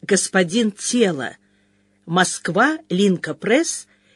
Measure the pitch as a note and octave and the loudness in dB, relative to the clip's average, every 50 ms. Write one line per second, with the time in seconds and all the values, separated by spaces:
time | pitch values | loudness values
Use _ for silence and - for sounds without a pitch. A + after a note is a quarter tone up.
0 | - - G3+ F#3 - - - F#3+ F#3 E3 E3 A#3 A#3 G#3+ G3 - - - - B3 | -4 -2 0 0 0 0 0 0 0 2 0 0 0 0 -2 -4 -8 -4 0 2
1 | A3+ F#3+ E3 C3+ B2 F2 - - _ _ _ _ _ _ _ _ _ _ _ _ | 2 2 0 -2 -6 -10 -12 -14 _ _ _ _ _ _ _ _ _ _ _ _
2 | _ - E3 F#3 F3+ - - - - - D#3+ F#3+ A#3+ D4 D#4+ D#4 - - - F3+ | _ -4 0 0 0 0 -2 -8 -6 -4 0 2 2 2 0 -2 -6 -4 -2 2
3 | G3+ G3+ F#3 D#3+ - D#3+ D3+ - - G3+ A3+ C#4+ E4+ - - - - _ _ _ | 2 2 2 0 -2 -8 -10 -6 -2 0 2 2 2 0 -4 -10 -12 _ _ _
4 | _ _ _ | _ _ _